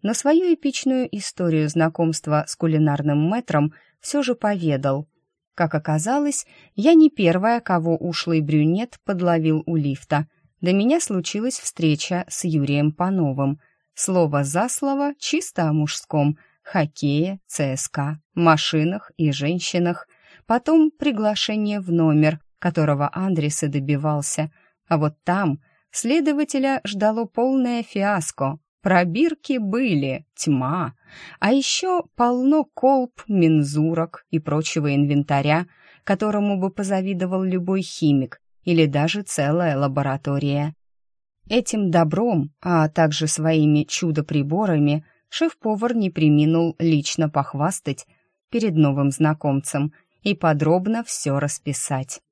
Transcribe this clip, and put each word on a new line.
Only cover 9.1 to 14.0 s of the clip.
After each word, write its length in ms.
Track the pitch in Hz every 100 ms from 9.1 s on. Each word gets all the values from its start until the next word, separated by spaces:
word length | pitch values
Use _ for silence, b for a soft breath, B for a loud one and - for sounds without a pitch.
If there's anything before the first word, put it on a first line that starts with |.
| 190 175 170 160 156 156
у 100 | 165
лифта. 520 | 143 135 - 147 151 _ _ _
До 120 | 175
меня 280 | 196 214 320
случилась 580 | - 190 170 208 233 -
встреча 680 | - - 165 151 - 175 -
с 160 | -
Юрием 480 | 180 156 139 143 151
Пановым. 680 | 151 180 190 151 131 139 147 _ _ _
Слово 500 | -